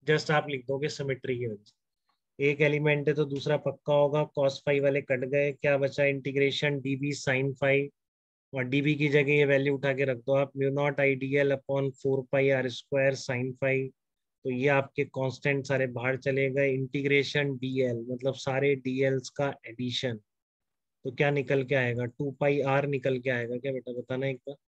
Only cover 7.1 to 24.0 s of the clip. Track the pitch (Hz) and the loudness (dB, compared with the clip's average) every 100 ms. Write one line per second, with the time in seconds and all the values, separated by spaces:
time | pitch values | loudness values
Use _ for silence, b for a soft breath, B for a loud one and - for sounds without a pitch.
7.1 | 143 - 131 139 131 139 139 143 _ _ | -4 -2 0 0 0 2 2 0 _ _
8.1 | _ _ _ _ 135 127 139 143 143 147 | _ _ _ _ -6 0 2 2 2 2
9.1 | 143 139 147 143 139 139 139 139 131 139 | 4 4 4 4 4 2 0 0 0 0
10.1 | 123 120 135 139 135 135 139 143 139 139 | -2 0 0 0 0 -2 0 0 2 2
11.1 | 135 135 139 139 135 _ 139 139 131 139 | 2 0 0 2 0 _ -2 -2 -2 -2
12.1 | 135 127 139 135 135 127 120 - 139 135 | -2 0 0 2 2 0 -6 -4 0 2
13.1 | 135 - 123 127 127 135 135 131 _ _ | 0 -4 -4 -4 -2 0 0 -2 _ _
14.1 | _ _ _ 135 127 139 139 135 - 139 | _ _ _ -6 0 2 2 0 -4 -6
15.1 | 131 131 120 147 139 131 135 131 120 123 | -2 -4 -2 -2 -2 0 -2 0 -2 -2
16.1 | 131 139 135 135 131 139 131 131 143 139 | -2 -2 0 0 2 0 0 -2 -2 2
17.1 | 143 131 147 143 131 131 131 127 117 117 | 2 2 0 -2 -2 -4 0 0 -2 -6
18.1 | 123 131 127 - 131 143 139 127 131 135 | -4 -4 -4 -2 0 2 2 -2 0 0
19.1 | 135 127 - 143 - - 117 123 120 131 | 0 -4 -4 -4 -4 -14 -6 -4 -2 -4
20.1 | 110 _ _ _ _ _ _ _ _ 139 | -6 _ _ _ _ _ _ _ _ -12
21.1 | 123 143 143 131 139 127 139 123 120 123 | -2 0 0 0 -2 0 0 0 -2 -6
22.1 | - 143 131 147 143 135 135 143 139 135 | -6 -8 -2 0 2 2 0 0 -2 -2
23.1 | 131 123 123 117 123 135 131 123 123 | -2 -2 -4 -4 -6 -6 -6 -8 -10